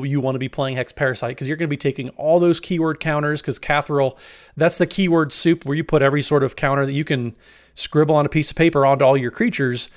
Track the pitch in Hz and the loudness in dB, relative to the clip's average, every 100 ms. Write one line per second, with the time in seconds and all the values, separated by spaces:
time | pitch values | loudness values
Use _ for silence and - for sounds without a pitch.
0 | 135 143 131 131 127 - 135 131 120 - | -2 -2 -2 -4 -6 -4 -4 -4 -8 -4
1 | 135 120 120 123 131 156 160 143 139 135 | -4 -2 -6 -6 -8 -4 -4 -2 -4 -4
2 | 127 - 151 175 175 165 - 175 160 156 | -10 -4 2 4 4 2 -2 -2 -2 -2
3 | 160 147 147 151 - - - 147 - 143 | -4 -2 -2 -4 -6 -8 -2 -2 0 0
4 | 135 - - - _ - 165 - 175 - | 0 -4 -20 -20 _ 0 0 2 -2 0
5 | 185 165 151 - 170 160 139 147 156 151 | 2 2 0 0 0 0 -2 -4 0 2
6 | 139 147 135 147 135 - 143 139 139 139 | 4 2 0 0 0 -2 0 0 0 -2
7 | 151 135 120 - _ - _ - - 147 | -2 -4 -4 -10 _ -20 _ -12 -2 2
8 | 151 151 143 156 147 - 165 147 139 139 | 4 4 2 0 -2 2 2 4 4 4
9 | 131 139 120 - 233 - 131 120 - | 4 4 0 -2 -2 0 -2 -4 -8